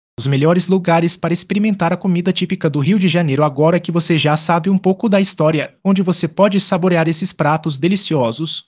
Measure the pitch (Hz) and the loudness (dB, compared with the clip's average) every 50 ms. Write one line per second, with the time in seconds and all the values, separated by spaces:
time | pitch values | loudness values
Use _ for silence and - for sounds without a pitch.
0 | _ _ _ - 120 139 139 135 143 160 175 180 180 - 190 190 175 175 165 170 | _ _ _ -6 -2 0 0 2 4 4 2 2 2 2 0 0 2 2 2 2
1 | 165 170 - - - 165 175 175 - - 190 202 208 220 202 202 175 165 180 175 | 2 0 -2 -4 -4 -2 -2 -4 -4 -4 -2 0 0 0 0 0 -2 -2 -2 -2
2 | - 196 175 175 175 196 180 - 180 165 190 185 - 160 139 147 135 147 208 208 | -2 -2 -2 0 0 -2 -2 -2 -4 -4 -4 -6 -6 -4 -4 0 0 2 2 2
3 | 185 175 147 175 170 147 135 135 151 151 135 135 151 165 175 175 175 - 160 175 | 2 2 2 0 0 0 0 0 0 0 0 2 2 2 2 0 -2 -2 -2 -2
4 | 160 - 170 151 - 151 151 156 - - 170 170 160 196 196 190 - 185 190 190 | 0 0 0 0 2 0 0 0 0 0 0 0 2 2 0 2 2 0 0 0
5 | - 226 196 196 196 190 - - 156 156 160 147 135 - - _ - 190 196 190 | 0 0 2 2 0 0 -2 0 0 2 2 0 -2 -6 -10 _ 0 0 0 2
6 | 190 180 180 - - 160 - - 196 208 190 196 - - 196 175 170 185 180 165 | 2 0 0 -2 -2 -2 0 2 2 2 2 0 0 0 -2 0 0 2 2 2
7 | 160 165 160 - 196 180 - - 156 147 156 156 - 165 143 131 151 175 202 185 | 2 0 0 -2 -4 -6 -4 -2 0 0 0 -2 -2 -6 -4 -2 -2 0 0 -2
8 | - - 160 143 123 113 113 127 165 156 - - - | -2 -2 0 0 0 -2 -2 -4 -6 -8 -8 -10 -14